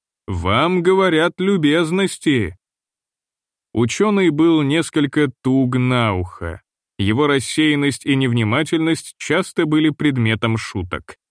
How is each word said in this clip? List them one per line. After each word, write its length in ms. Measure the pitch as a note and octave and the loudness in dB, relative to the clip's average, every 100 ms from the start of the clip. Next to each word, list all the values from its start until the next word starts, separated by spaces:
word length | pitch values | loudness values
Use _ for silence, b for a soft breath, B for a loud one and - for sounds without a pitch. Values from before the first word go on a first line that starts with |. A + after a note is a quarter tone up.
| _ _ - | _ _ -10
«Вам 560 | F#2 F2+ A2+ E3 F3+ | -4 0 0 2 2
говорят 520 | F3 F#3+ F#3+ D#3 E3+ - | 2 2 2 2 0 0
любезности». 1160 | F#3+ G3 D3 D#3+ D#3+ F#3 F#3+ - E3 C3 E2+ F2 _ _ _ _ _ _ _ _ _ _ _ | 0 2 2 2 0 0 -2 -2 0 0 -2 -8 _ _ _ _ _ _ _ _ _ _ _
Ученый 540 | G#2+ A#2+ - G#3+ G3+ F3+ | -2 -2 0 0 2 2
был 340 | D3 E3 D#3+ | 2 2 2
несколько 680 | C#3 D#3+ D#3 D#3+ C#3+ D3+ C#3+ - | 2 -2 -2 -2 -2 0 -2 -2
туг 340 | B2+ C3 B2+ B2+ | 0 2 2 0
на 380 | B2+ B2+ A2 | 0 0 0
ухо. 460 | F#2 F2+ - E2 F#2 _ _ _ - | -2 -6 -8 -12 -12 _ _ _ -4
Его 280 | G2+ A2+ D3 | 0 2 2
рассеянность 800 | C#3 - - D#3 D3 C#3+ - | 0 -2 0 0 2 -2 -2
и 100 | C#3+ | -2
невнимательность 1000 | C3+ C3 A#2 G#2+ B2+ D#3 E3 D#3+ D#3 - - | 0 0 0 0 0 0 0 0 -2 -6 -16
часто 480 | - D#3+ F#3 - | -2 -2 -2 -2
были 240 | D#3+ D3+ D#3 | 0 2 2
предметом 680 | C#3+ D3+ C3 A2 A2+ A#2 A2+ | 0 -2 0 0 0 0 -2
шуток. 580 | - G2+ F2 C#2+ - - _ | -4 -8 -6 -8 -10 -20 _